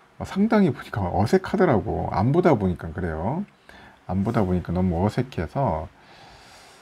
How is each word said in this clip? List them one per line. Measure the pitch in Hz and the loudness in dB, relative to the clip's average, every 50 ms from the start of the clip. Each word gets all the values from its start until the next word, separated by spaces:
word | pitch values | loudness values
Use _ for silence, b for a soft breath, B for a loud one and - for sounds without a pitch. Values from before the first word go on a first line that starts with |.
| b b b - | b b b -12
어, | - | -12
상당히 | - - 185 202 226 226 214 196 165 | -6 -2 0 2 2 4 4 4 4
보니까 | 123 - - - - 113 95 90 - | 2 -2 -8 -8 -6 -4 -4 -2 0
어색하더라고. | - 104 113 - 190 - - - - 185 175 131 101 - - 80 82 87 87 - | 0 2 2 2 2 2 0 0 2 2 4 4 2 0 -2 -2 -4 -4 -2 -2
안 | 82 95 123 | 0 0 2
보다 | 143 170 185 185 147 | 2 4 4 4 4
보니까 | 107 98 95 87 - - 82 78 | 4 2 0 -2 -4 -6 -10 -8
그래요. | 92 90 87 80 78 80 104 139 175 208 - _ B B B B B B B B B _ | -6 -6 -6 -4 -4 -4 -4 -4 -4 -6 -8 _ B B B B B B B B B _
안 | - 95 95 98 | -4 -2 -2 -2
보다 | 110 113 117 101 | 0 0 0 0
보니까 | 90 92 90 85 - 87 | 2 0 0 -2 -2 -2
너무 | 90 92 92 85 82 92 | 0 0 0 2 2 0
어색해서, | 107 - - 123 139 - - 85 76 - 135 139 117 82 78 80 85 B B B B B B B B B B B B B B B B B B | 0 0 0 -4 -4 -4 -6 -6 -4 -4 -2 -2 0 -2 -2 -4 -8 B B B B B B B B B B B B B B B B B B